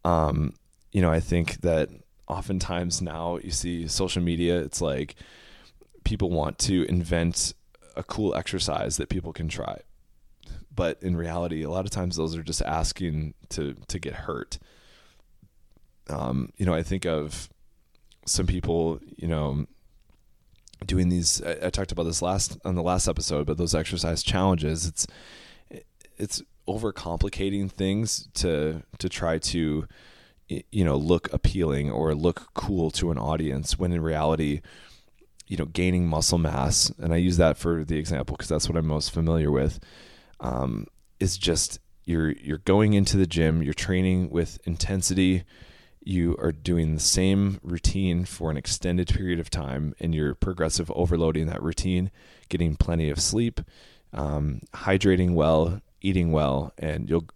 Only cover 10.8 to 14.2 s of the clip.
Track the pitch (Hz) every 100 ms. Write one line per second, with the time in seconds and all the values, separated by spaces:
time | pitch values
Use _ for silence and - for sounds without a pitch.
10.8 | 87 - 92 85 85 85 87 80 76 87
11.8 | 98 98 90 82 80 82 80 82 - 80
12.8 | 82 - 87 76 78 - - - 73 64
13.8 | - 90 78 -